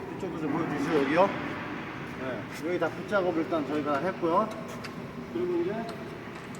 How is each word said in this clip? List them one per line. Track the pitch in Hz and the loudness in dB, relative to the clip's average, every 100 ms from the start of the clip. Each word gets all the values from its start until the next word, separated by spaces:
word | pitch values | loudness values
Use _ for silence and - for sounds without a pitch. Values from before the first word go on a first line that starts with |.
| - - | -6 -6
이쪽도 | 185 160 | -4 -2
좀 | 156 | 0
보여주시죠, | 160 156 147 147 156 | 0 0 0 2 4
여기요. | 135 165 196 - - - - - - - - - | 6 6 4 2 -4 -4 -6 -6 -8 -8 -8 -6
네, | 127 117 - - 156 | -4 -4 -6 -4 -2
여기 | 175 | 2
다 | 160 | 0
붓작업을 | - - 202 180 165 | 0 0 2 4 2
일단 | 156 165 135 | 2 2 2
저희가 | 151 143 139 | 0 2 2
했고요. | 175 185 170 180 214 - - - - - - - - | 2 2 4 4 4 0 -6 -8 -8 -8 -8 -8 -4
그리고 | 339 349 339 | 0 2 2
이제 | 175 226 - - - - - - - - | 2 0 -4 -6 -8 -8 -10 -10 -10 -10